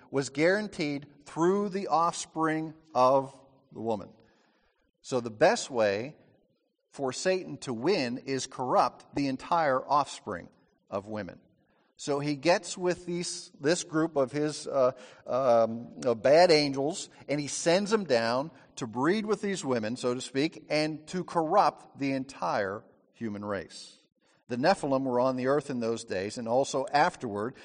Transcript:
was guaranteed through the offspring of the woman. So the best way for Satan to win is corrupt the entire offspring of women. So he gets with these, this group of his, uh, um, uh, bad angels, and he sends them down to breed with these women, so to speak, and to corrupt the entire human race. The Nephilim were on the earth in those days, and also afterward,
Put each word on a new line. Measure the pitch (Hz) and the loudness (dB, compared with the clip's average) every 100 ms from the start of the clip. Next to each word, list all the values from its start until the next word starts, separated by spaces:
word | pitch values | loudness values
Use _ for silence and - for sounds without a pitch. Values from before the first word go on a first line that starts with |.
| - | -6
was | 131 127 | -4 -4
guaranteed | 143 165 202 208 - 147 143 143 - - | 2 2 2 -2 -6 -4 -6 -10 -20 -12
through | 156 175 202 208 | 0 2 2 0
the | 190 190 | -4 0
offspring | 156 170 - - 160 160 156 160 - _ | 2 2 -2 -8 -2 0 0 -4 -10 _
of | 127 127 135 135 - - _ _ | 2 4 4 2 -10 -20 _ _
the | - | -10
woman. | 110 107 92 - _ _ _ _ _ _ _ _ | -6 -6 -6 -20 _ _ _ _ _ _ _ _
So | - 127 | -4 -4
the | 117 | -2
best | 107 185 233 - | 4 4 4 -2
way | 123 104 101 131 - _ _ _ _ _ _ _ | 2 2 2 -4 -12 _ _ _ _ _ _ _
for | - 131 | -6 -6
Satan | - 185 185 156 143 | -2 -2 -2 -4 -12
to | - | -8
win | 113 143 202 123 123 135 | -4 0 0 0 -4 -4
is | 135 - | -6 -6
corrupt | - 127 190 127 - - 143 | -6 0 2 2 0 -10 -4
the | 139 | -2
entire | 131 - 170 151 131 135 | -4 -2 0 2 0 2
offspring | 143 135 - - 90 - _ _ _ - | 0 0 -6 -10 -10 -10 _ _ _ -8
of | 101 104 | -8 -6
women. | 107 90 - _ _ _ _ _ - | -8 -10 -12 _ _ _ _ _ -12
So | - 143 | -4 -2
he | 147 143 | -2 0
gets | 151 202 - - | 2 2 0 -4
with | 180 175 - | -2 -2 -4
these, | 175 175 - - - | -6 -6 -10 -14 -4
this | 139 175 | 0 0
group | - 156 165 143 | 0 -2 0 0
of | 127 | 0
his, | 147 151 147 135 | 0 -4 -4 -4
uh, | 139 127 - - - - | 2 2 0 -12 -16 -4
um, | 123 135 117 113 117 120 - 127 | 0 4 6 4 0 -10 -6 -2
uh, | |
bad | 117 127 156 180 | 2 6 8 8
angels, | 151 147 135 139 - - - - | 6 4 0 -2 -4 -10 -12 -6
and | 147 | -4
he | 143 | -4
sends | - 170 180 202 | -2 2 2 2
them | 220 165 | -2 2
down | 117 113 127 160 - - - | 2 2 0 -2 -10 -20 -10
to | 127 | -6
breed | 117 147 214 208 | 0 2 2 0
with | 202 | -2
these | 202 185 139 | -2 -4 -2
women, | 123 107 127 | -2 -2 -2
so | 127 | -2
to | 127 | -2
speak, | - 135 156 147 - | -4 -2 -2 -4 -4
and | 151 156 156 - | -2 0 -4 -8
to | 185 160 | -8 -4
corrupt | 175 156 202 156 - - - | -2 2 4 4 2 -10 -6
the | 139 | -2
entire | 135 131 - 175 135 98 104 - _ _ | -2 -4 -6 -4 -2 -2 -4 -12 _ _
human | - 117 101 | -10 -8 -6
race. | 104 98 - - - - _ _ _ _ - | -4 -6 -6 -14 -20 -20 _ _ _ _ -10
The | 120 | -2
Nephilim | 156 196 143 135 | 2 2 0 -2
were | 135 120 | 0 0
on | 131 127 | 0 0
the | 127 | 0
earth | 147 147 | 0 0
in | 127 | -4
those | 113 113 - | -2 -4 -4
days, | 98 101 127 | -4 -4 -6
and | 113 | -2
also | 123 139 139 131 | 0 0 -2 0
afterward, | 143 175 - 120 101 113 - | 2 2 0 -6 -4 -4 -8